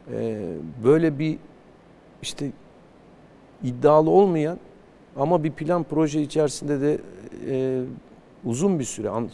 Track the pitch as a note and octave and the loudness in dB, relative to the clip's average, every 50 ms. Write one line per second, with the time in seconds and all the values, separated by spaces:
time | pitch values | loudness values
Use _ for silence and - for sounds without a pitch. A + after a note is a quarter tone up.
0 | - - A#2+ A2+ A#2 A2+ A2 G#2 G2 E2+ E2 D#2 D2+ D#2+ D2+ A#2+ G#2+ B2 D3+ E3 | -16 -10 -8 -6 -4 -4 -4 -6 -6 -8 -8 -8 -10 -12 -12 0 4 4 4 6
1 | E3 D#3+ D3 C3+ D#3 D#3 D#3 - - - - - - - - - - - - - | 4 2 0 0 -2 -4 -4 -6 -10 -18 -20 -20 -20 -20 -20 -20 -20 -20 -20 -20
2 | - - - - - - - - C#3+ C3+ - - - - - - - - - - | -20 -20 -20 -14 -12 -12 -10 -8 -8 -10 -10 -12 -18 -20 -20 -20 -20 -20 -20 -20
3 | - - - - - - - - - - - - - B2+ B2 B2 C3+ C#3+ D3+ D#3 | -20 -20 -20 -20 -20 -20 -20 -20 -20 -20 -16 -8 -6 -6 -4 2 4 6 8 8
4 | D#3+ D#3+ E3+ F#3+ G3+ F#3+ E3+ D#3 D3 D#3 F3+ - - - - - - - - - | 6 6 6 6 6 6 4 2 0 -2 -4 -6 -12 -18 -20 -20 -20 -20 -20 -20
5 | - - - C3+ C#3 D#3 F3+ E3+ D3+ D#3+ - - D#3 D3+ F3+ F3 D3+ - D3+ D#3 | -20 -16 -4 -2 0 2 2 2 2 0 -4 -4 -2 -2 0 0 -2 -2 0 0
6 | D#3+ D3+ D3 D#3 D3 - - D#3 D3+ C#3+ - - - C#3+ D3 C3+ C#3 D3 D3+ - | 0 2 0 -2 -4 -2 0 0 0 0 -2 -4 -4 -4 -2 0 0 0 0 -2
7 | - G2 F2+ F#2 G#2+ - - - - - C3+ C3 C3 C3 C3 B2+ B2+ C3 B2+ - | -4 -10 -16 -18 -18 -18 -16 -12 -8 -4 -4 -2 -2 -2 -2 -4 -4 -6 -10 -14
8 | - - - - - - - - - A#2+ A#2 B2+ F3 G3+ F#3 D3+ B2 - - - | -18 -20 -20 -20 -20 -20 -20 -10 -6 -6 -2 0 0 0 2 0 -2 -4 -6 -6
9 | G#2 G#2 G2 A2+ A#2+ - | -6 -4 -4 -4 -4 -6